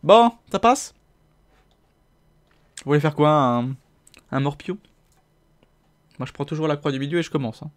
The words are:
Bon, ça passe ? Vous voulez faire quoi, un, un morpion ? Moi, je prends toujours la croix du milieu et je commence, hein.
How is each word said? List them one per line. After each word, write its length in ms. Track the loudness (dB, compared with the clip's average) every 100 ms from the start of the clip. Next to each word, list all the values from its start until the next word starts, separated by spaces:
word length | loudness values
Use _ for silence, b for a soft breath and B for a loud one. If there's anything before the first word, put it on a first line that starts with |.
Bon, 280 | 6 6 6 0 _
ça 80 | 0
passe ? 340 | 2 2 -4 _ _ _ _ _ _ _ _ _ _ _ _ _ _ _ _ _ _ -18
Vous 140 | 0
voulez 80 | 0
faire 160 | 0 2
quoi, 140 | 2
un, 460 | 4 2 0 -4 -8 _ _ _ -20 _
un 80 | -4
morpion ? 380 | -4 -6 -12 -12 _ _ _ _ _ _ _ _ _ _ _ _ _ _
Moi, 60 | -14
je 60 |
prends 140 | -10 -8
toujours 220 | -4 -2
la 100 | -2
croix 140 | -4
du 80 | -4
milieu 200 | -4 -4
et 40 |
je 60 | -2
commence, 320 | -4 -4 -10
hein. 100 | -16